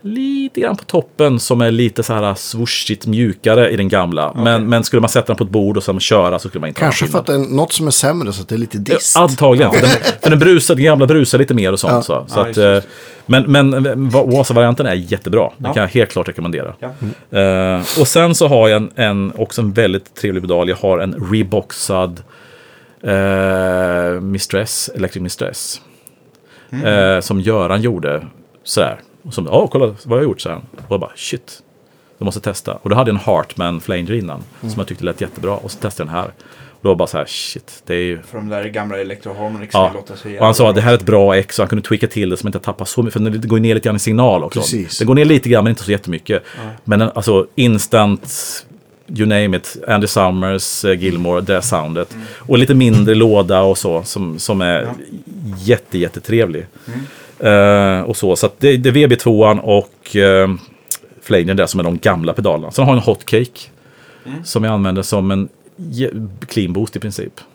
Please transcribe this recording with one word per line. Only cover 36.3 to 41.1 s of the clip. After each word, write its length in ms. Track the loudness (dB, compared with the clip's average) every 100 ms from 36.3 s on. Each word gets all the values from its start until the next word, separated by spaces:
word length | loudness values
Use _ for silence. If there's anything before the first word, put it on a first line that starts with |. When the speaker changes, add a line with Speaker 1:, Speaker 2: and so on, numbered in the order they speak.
| -14 -20 -20 -20
Speaker 1:
Och 80 | _
då 80 | 0
var 60 | 0
bara 120 | 0
så 100 | -4
här, 80 | -8
"Shit, 580 | -10 -12 -14 -18 -20 -8
det 80 | -4
är 40 |
ju" 180 | -4 -6
Speaker 2:
För 140 | -12 -14
de 120 | -8
där 160 | -8 -8
gamla 320 | -8 -8 -8
Electro 360 | -8 -10 -14 -10
Harmonix 360 | -10 -10 -6
Speaker 1:
Ja. 180 | -2 0
Speaker 2:
låter 220 | -2 -16 -16
så 140 | -14 0
Speaker 1:
Och 60 | 2
han 80 | 4
sa 80 |
Speaker 2:
jävla 60 | 4
Speaker 1:
att 60 | 4
det 60 |
här 120 | 4
är 40 | 2
Speaker 2:
bra. 40 |
Speaker 1:
ett 40 |
bra 300 | 4